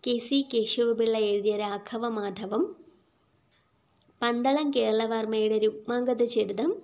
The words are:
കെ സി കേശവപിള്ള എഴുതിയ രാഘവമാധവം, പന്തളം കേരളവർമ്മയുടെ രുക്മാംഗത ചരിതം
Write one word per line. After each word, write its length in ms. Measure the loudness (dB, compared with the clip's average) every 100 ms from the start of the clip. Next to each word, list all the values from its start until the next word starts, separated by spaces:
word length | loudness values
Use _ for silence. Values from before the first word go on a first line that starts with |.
കെ 120 | -2 -2 2
സി 120 | 0 2
കേശവപിള്ള 640 | -2 0 0 0 2 0 2 2
എഴുതിയ 260 | 2 0 0
രാഘവമാധവം, 1000 | -2 -6 -6 -6 -4 -4 -6 -6 -6 -2 -2 -4 -20 -20 _ _ _ _ _ _ _ _ _ _ _ _
പന്തളം 460 | 0 2 2 2 2 0
കേരളവർമ്മയുടെ 840 | 2 2 0 -2 -2 0 2 2 2
രുക്മാംഗത 580 | 0 -4 -2 0 2 2
ചരിതം 380 | 2 0 0 -2 -2